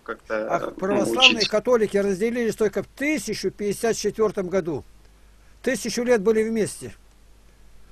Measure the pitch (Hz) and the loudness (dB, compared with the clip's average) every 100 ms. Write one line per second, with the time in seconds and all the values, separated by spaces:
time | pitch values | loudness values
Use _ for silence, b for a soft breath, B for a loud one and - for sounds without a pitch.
0 | - 110 - 110 110 - - - 190 - | -12 -14 -6 -4 -2 -2 -4 -4 -2 0
1 | - - 262 226 202 214 240 240 202 202 | 0 4 4 4 0 0 2 2 2 0
2 | 202 185 226 240 233 202 214 208 190 - | 0 0 -2 -2 -4 0 -2 -2 -8 -4
3 | 285 302 - 208 190 - 208 190 226 - | -2 -2 -4 -4 -6 -4 -4 -2 -2 0
4 | 208 196 214 202 185 185 165 143 - - | -2 0 0 0 -2 -2 0 -6 -8 -20
5 | - - - - - - 240 262 226 233 | -20 -20 -20 -20 -20 -4 -2 -2 -2 -2
6 | 247 240 190 220 220 226 170 - 117 - | 4 4 6 4 2 2 0 -2 -12 -14
7 | - - - - - - - - - | -20 -20 -20 -20 -20 -20 -20 -20 -20